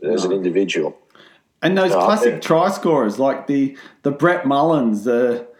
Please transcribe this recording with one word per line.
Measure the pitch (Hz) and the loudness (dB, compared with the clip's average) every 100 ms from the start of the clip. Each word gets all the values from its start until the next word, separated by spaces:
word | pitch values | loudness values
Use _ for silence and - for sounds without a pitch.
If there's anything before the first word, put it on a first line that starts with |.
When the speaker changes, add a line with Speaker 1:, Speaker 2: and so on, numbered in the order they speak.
Speaker 1:
as | 98 107 | -4 -2
an | 92 | -2
Speaker 2:
No. | 98 | -2
Speaker 1:
individual. | 90 87 92 82 76 - _ - - _ _ _ | -2 -2 -2 -2 -4 -8 _ -20 -20 _ _ _
Speaker 2:
And | 160 190 | -2 0
those | 185 | 0
Speaker 1:
No, | 185 | 2
Speaker 2:
classic | 92 214 240 | 2 2 2
Speaker 1:
yeah. | 160 | 0
Speaker 2:
try | - 165 190 | 0 2 2
scorers, | 196 175 147 107 113 | 0 0 2 0 0
like | 135 131 - | -2 -2 -2
the, | 139 135 - - _ | -2 -2 -4 -20 _
the | 143 | -4
Brett | 139 170 175 135 | 0 0 2 0
Mullins, | 139 160 151 117 104 | 2 2 2 0 0
the, | 117 120 123 120 - | 0 2 0 -2 -8